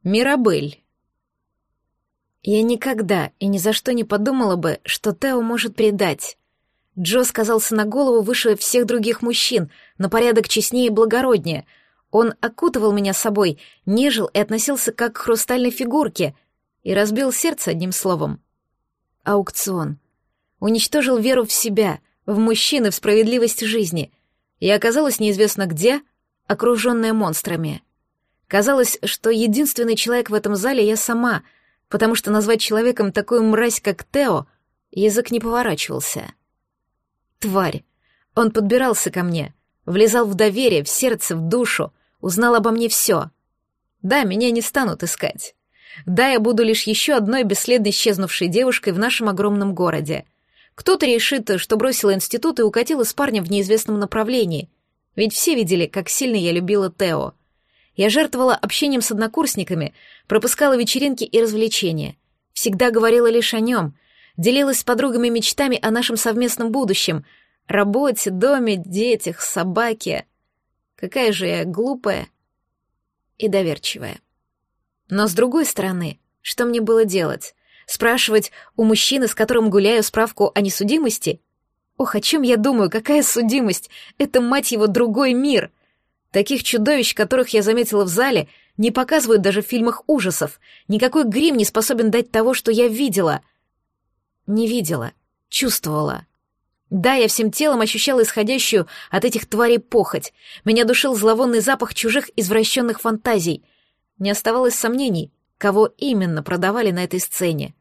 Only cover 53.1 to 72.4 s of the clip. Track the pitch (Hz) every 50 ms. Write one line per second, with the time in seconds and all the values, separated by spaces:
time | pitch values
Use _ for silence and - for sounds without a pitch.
53.1 | - - 285 285 226 208 180 165 202 202 196 185 214 220 - - 214 208 202 190
54.1 | - 226 220 214 254 247 214 175 160 139 - _ _ _ _ _ _ _ _ _
55.1 | _ - 214 220 - - - 349 311 240 214 165 190 175 170 - - 196 180 -
56.1 | - - 277 254 226 202 170 170 170 175 180 180 208 202 190 185 175 - 196 180
57.1 | 160 147 - - _ _ _ _ _ _ _ _ _ _ _ _ _ - 196 214
58.1 | 214 294 311 - - 247 254 254 240 - - 208 - - 311 285 269 247 226 -
59.1 | 226 208 226 220 220 320 311 277 - 202 180 - 185 160 147 147 _ _ - -
60.1 | - - _ _ - 220 214 247 - - 294 285 262 240 233 220 - 262 277 285
61.1 | 262 - 233 - - 233 226 220 214 214 220 220 - - - 175 165 156 143 139
62.1 | 147 _ _ _ _ _ _ _ _ - - 226 196 180 247 247 220 226 220 226
63.1 | 233 240 240 226 226 233 226 - - 220 220 240 247 220 165 147 143 _ _ _
64.1 | _ _ _ _ _ - 170 226 247 277 285 269 254 262 - - 247 233 269 277
65.1 | 226 233 240 240 233 233 220 - - - 277 269 247 - - 220 220 233 247 -
66.1 | 233 220 - 233 220 233 247 240 233 - 233 233 220 277 262 185 196 - - -
67.1 | 165 151 143 _ _ _ _ _ _ _ _ - - 196 202 202 202 254 285 277
68.1 | 226 - - 202 185 180 208 269 285 262 240 220 202 185 170 185 180 196 226 247
69.1 | 226 - - 175 170 - - - - 190 170 185 175 - 233 233 220 226 - -
70.1 | - - - _ _ _ _ _ _ _ _ _ _ _ _ _ _ _ - 185
71.1 | - 269 254 220 202 175 190 175 170 170 165 180 170 196 226 269 277 254 - 208
72.1 | 185 - - - _ _